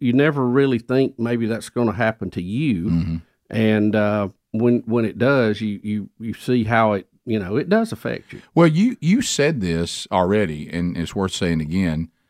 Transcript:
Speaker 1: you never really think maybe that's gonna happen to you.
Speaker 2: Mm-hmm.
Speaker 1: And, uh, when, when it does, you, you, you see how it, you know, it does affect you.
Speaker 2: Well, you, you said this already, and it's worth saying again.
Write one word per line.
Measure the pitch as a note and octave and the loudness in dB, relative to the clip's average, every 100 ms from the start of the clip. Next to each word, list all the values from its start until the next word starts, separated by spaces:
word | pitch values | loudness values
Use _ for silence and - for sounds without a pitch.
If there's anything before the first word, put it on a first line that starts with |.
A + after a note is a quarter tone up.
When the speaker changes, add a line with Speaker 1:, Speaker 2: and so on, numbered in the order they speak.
Speaker 1:
you | B2 | 0
never | B2 D3 C#3+ B2+ | 4 4 2 2
really | B2+ C#3 A#2+ | 4 2 0
think | - B2+ C3 - | 0 0 0 -2
maybe | A#2 A#2+ A2+ | -4 -2 -2
that's | A2+ - | -4 -6
gonna | - A#2 | -2 -2
happen | G2 A2+ A2+ F#2+ | 0 -2 -2 -6
to | F#2 | -8
you. | F2+ A2+ D#3 G2 F2+ | -6 -2 0 0 0
Speaker 2:
Mm-hmm. | E2+ D#2+ E2 - _ - | 0 0 -4 -8 _ -8
Speaker 1:
And, | A2 A2 G#2+ G#2 G#2+ | 0 2 4 2 2
uh, | G#2 G#2 G2 - _ | 2 0 -2 -8 _
when, | A2 A#2+ A#2+ - | 0 2 2 0
when | A#2 A2 | -2 -2
it | G#2+ | 0
does, | A#2+ C#3 A2+ G#2 | 2 4 2 0
you, | A2 G2+ | -4 -6
you, | G#2 G#2+ G2 - | -6 -6 -8 -10
you | A2+ G2+ | -10 -8
see | - B2+ A2 | -2 0 2
how | A#2 A2 | 2 2
it, | G2+ - _ - | 0 -4 _ -4
you | A2 | -4
know, | F#2 A2+ | -2 -4
it | D#3+ | 0
does | G#3+ A3+ | 0 0
affect | - A#2+ - - | -6 -8 -8 -12
you. | - - | -20 -4
Speaker 2:
Well, | - E3+ | 4 4
you, | D#3 A#3 A3+ | 4 2 0
you | D3+ A3+ | 0 2
said | - - C#3+ D3 | 0 0 0 0
this | F2+ E2 E2+ - - | 0 0 -2 -6 -4
already, | G2 F2+ G#2 F#2+ D2+ - | 0 2 2 0 -4 -8
and | E2 F2 F2 | -4 -4 -4
it's | E2 G2+ | -6 -4
worth | F#2+ | -4
saying | - F2+ E2 | -2 -2 0
again. | D2+ F2+ F#2 D#2 E2 _ | 0 0 0 -2 -6 _